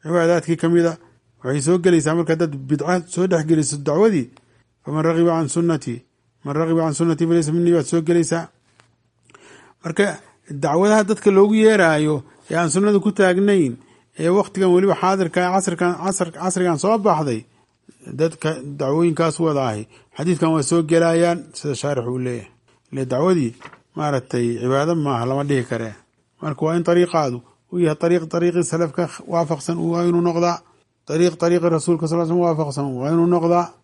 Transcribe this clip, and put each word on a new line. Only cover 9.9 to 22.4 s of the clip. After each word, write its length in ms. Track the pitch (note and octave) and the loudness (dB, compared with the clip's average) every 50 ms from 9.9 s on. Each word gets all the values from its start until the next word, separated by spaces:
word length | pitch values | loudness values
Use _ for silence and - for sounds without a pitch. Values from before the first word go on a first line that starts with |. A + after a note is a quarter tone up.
| D#3+ - G3+ G3+ D#3+ - - - _ _ _ - | -2 0 -2 -2 -2 -8 -14 -20 _ _ _ -14
dacwadaha 540 | D3+ C#3 C#3+ D3+ D3 E3+ F#3+ G#3 G#3+ A3 G#3+ | -8 -4 -2 0 2 2 4 4 4 4 2
dadka 260 | F#3+ G#3+ G#3 - G#3 | 2 -2 2 2 4
loogu 240 | G3 F#3+ G3 G#3 A3 | 6 6 6 6 4
yeeraayo 680 | A3 A3 A3 A3 G3+ F3+ E3 D#3 D3+ D3+ D3+ D3+ C#3+ C3+ - _ _ _ - | 4 6 6 6 6 4 4 4 2 2 0 0 -2 -6 -12 _ _ _ -4
ee 60 | D#3+ | -2
aan 140 | E3 F3 D#3+ | 0 0 0
sunnada 300 | C#3+ F#3 G3+ G#3 G#3 G3 | 2 2 2 4 2 2
ku 120 | G3 G#3 | 2 0
taagnayn, 600 | F#3 - G3 F#3 F3+ F3+ G3+ G3+ G3+ F#3+ D#3+ B2+ A#2 - - _ _ _ _ _ _ | 0 2 2 2 4 2 2 2 4 2 2 0 -2 -8 -16 _ _ _ _ _ _
ee 120 | - D#3 E3+ | -4 0 2
waqtigan 420 | F3+ G3+ F#3+ - - F#3 F#3+ F#3 F3 | 2 2 0 -2 -2 0 2 4 4
weliba 220 | F3+ G3 G3 E3+ | 4 4 2 0
xaadirka, 460 | - - F#3 G3 F#3+ F#3 D#3+ - F3+ F3+ F3+ | 2 2 0 2 2 0 0 0 0 0 2
casrikan, 420 | F#3 G3 F#3 F#3+ F3 E3 F3+ F3 F3 F3+ F3+ | 0 0 0 0 -2 0 0 -2 -2 -2 -4
casr-, 280 | F#3+ F#3+ - F#3 E3 | -4 -2 -2 -4 -6
casrigan 460 | E3 D#3 E3+ F#3+ F3+ F#3 F#3 F3+ E3 C#3 | -6 -6 -6 -4 -2 0 0 0 0 0
soo 180 | - G3 A3+ | 0 0 0
baxday, 440 | A3+ G3 G#3+ E3+ D#3 D#3 C#3 A#2+ A2 - _ _ _ _ _ _ _ _ - _ _ - - - C3 | 2 2 2 2 2 0 -2 -4 -6 -8 _ _ _ _ _ _ _ _ -20 _ _ -20 -16 -4 -2
dadka 300 | D#3+ E3 D#3+ - - D#3 D#3+ C#3 B2+ C#3+ C#3+ C#3+ | -2 -2 -2 -4 -6 -6 -6 -6 -10 -14 -8 -6
dacwooyinkaas 560 | C#3+ C3+ C#3+ D#3+ E3+ E3+ D#3 E3 E3 E3 D3+ - | -4 -2 0 2 2 0 2 0 0 0 0 0
wada 240 | E3 D#3+ D3+ C#3 C3 | -2 0 0 0 -2
ahi, 160 | B2 A2 G#2 A2+ _ _ - _ _ _ | -2 -4 -6 -8 _ _ -20 _ _ _
xadiidkan 360 | - C#3 F3 F3+ C#3+ E3+ D#3+ D#3+ | -6 -2 -2 0 0 0 0 2
waa 100 | D#3 C#3 | 0 0
soo 180 | - E3+ E3+ E3 | 0 0 0 2
gelayaan, 560 | D3+ E3+ E3 E3 E3 E3 E3 E3+ E3+ E3+ D#3+ - - - | 2 2 2 4 4 2 2 2 2 0 -2 -6 -14 -18
sida 220 | - - D3 C3+ | -12 -8 -8 -8
shaarix 300 | - - C#3+ D3 B2+ A2+ | -4 -4 -4 -4 -4 -4
uu 120 | A#2+ B2+ B2+ | -4 -6 -6
leeyahay. 300 | B2+ B2+ B2 A#2 | -6 -6 -8 -8